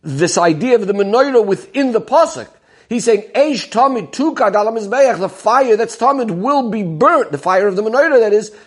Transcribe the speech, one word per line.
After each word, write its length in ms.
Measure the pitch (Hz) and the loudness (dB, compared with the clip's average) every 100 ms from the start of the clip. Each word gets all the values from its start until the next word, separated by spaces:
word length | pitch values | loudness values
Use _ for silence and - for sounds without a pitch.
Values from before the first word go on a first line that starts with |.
this 320 | 160 135 165 190 | -8 -4 -2 2
idea 380 | 175 151 240 | 0 0 0
of 120 | 240 196 | 0 0
the 60 | |
menorah 520 | 202 196 226 277 254 | -2 0 0 2 2
within 480 | 202 196 - 269 269 | 2 -4 -6 -4 -2
the 80 | 233 | -2
pasuk. 460 | - 294 330 - 110 _ _ _ _ | 0 0 0 -2 -14 _ _ _ _
He's 160 | 233 | -4
saying, 200 | - 202 208 | 0 -2 -2
"Eish 360 | 226 302 247 - | -2 0 0 -4
tamid 420 | 214 269 254 175 | 0 0 0 -8
tukad 420 | - 302 285 220 | -4 -4 0 0
al 120 | 202 208 | 0 -2
ha-mizbeach," 520 | 226 202 247 269 196 | -4 -4 2 2 2
the 100 | 185 | -4
fire 480 | - 208 247 262 214 | -4 0 2 2 0
that's 200 | 226 - | 0 -2
tamid 340 | 233 277 226 | 0 0 -2
will 400 | 175 220 285 240 | -4 -2 -2 -2
be 120 | 220 | -4
burnt, 500 | 185 156 285 330 240 | -6 2 2 2 0
the 60 | 143 | -4
fire 280 | 170 185 202 | -2 0 0
of 80 | |
the 80 | 185 | -2
menorah, 380 | 214 240 320 269 | -2 0 2 4
that 120 | 220 | 4
is, 200 | 208 214 - | 0 -2 -16